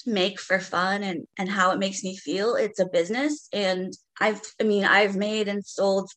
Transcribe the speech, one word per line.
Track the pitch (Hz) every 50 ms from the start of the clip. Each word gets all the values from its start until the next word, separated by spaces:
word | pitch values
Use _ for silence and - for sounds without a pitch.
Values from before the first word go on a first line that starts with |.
| -
make | 247 220 190 180 196 196 -
for | - - 185 190
fun | 185 - - 175 180 190 196 202 208
and, | 190 175 151 - - _ -
and | 190 185
how | 196 196 180 185
it | 185 190
makes | 196 196 196 -
me | - 185 190
feel. | - - 143 160 190 208 233 233
It's | - 220 208 208 -
a | 185
business. | 185 185 180 165 175 220 247 277 302 302 294 - -
And | - 208 202 185 185 185 185 190 185 - _ _ _ -
I've, | 196 214 208 202 - - - -
I | 214
mean, | 220 208 202 190
I've | 185 - 196 214 196 196
made | 190 202 214 214 220 208
and | 196 202 202 196
sold | - - - 196 196 196 196 190 190 -